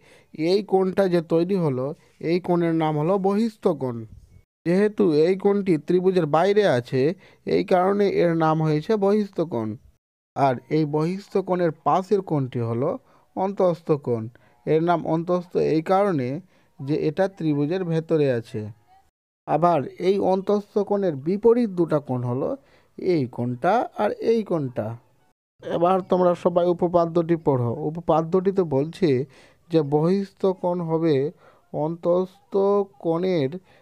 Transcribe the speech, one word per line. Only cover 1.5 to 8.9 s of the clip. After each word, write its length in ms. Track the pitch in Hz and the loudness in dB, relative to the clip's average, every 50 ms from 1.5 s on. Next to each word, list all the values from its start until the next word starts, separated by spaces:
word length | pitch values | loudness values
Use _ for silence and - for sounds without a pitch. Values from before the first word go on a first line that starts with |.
| 202 | 0
হলো, 380 | 185 170 147 127 123 127 143 165 - _ _ _ _ | 0 0 -2 -2 -2 -4 -6 -8 -12 _ _ _ _
এই 200 | - 156 170 180 | -4 -2 -2 -2
কোণের 340 | 180 185 175 175 170 165 165 | 0 0 0 2 2 0 0
নাম 240 | 160 156 156 156 147 | 0 0 0 0 -2
হলো 200 | 151 170 196 202 | 0 0 -2 0
বহিস্থ 500 | 185 196 202 208 233 226 - _ - 202 | 0 0 0 0 -2 -2 -4 _ -2 -2
কোণ। 360 | 165 139 135 127 120 113 113 - - - - _ - - _ _ _ _ _ | -2 -2 -4 -6 -6 -8 -12 -14 -18 -20 -20 _ -20 -20 _ _ _ _ _
যেহেতু 460 | 160 175 190 208 214 208 - 202 180 147 | -2 0 2 0 0 0 0 2 2 4
এই 240 | 147 156 180 196 | 4 2 2 0
কোণটি 420 | 190 - 202 202 202 190 196 165 147 | 0 0 0 0 2 2 0 0 0
ত্রিভুজের 480 | - - 175 185 180 185 185 185 165 | 0 0 0 2 2 2 2 2 0
বাইরে 400 | 147 147 156 180 202 202 214 202 | 2 2 2 2 4 2 4 4
আছে, 480 | 180 135 123 120 - 139 131 131 156 185 - - - - _ _ | 4 2 0 0 -2 -2 0 0 0 -2 -4 -10 -20 -20 _ _
এই 180 | - 160 175 185 | -2 0 0 2
কারণে 440 | - 190 180 180 190 202 202 202 190 | 2 2 2 2 2 2 2 0 0
এর 260 | - 165 170 170 165 | 2 2 2 2 2
নাম 280 | 165 156 156 156 160 156 | 2 2 2 2 2 2
হয়েছে 340 | 156 151 151 156 - | 0 0 0 0 0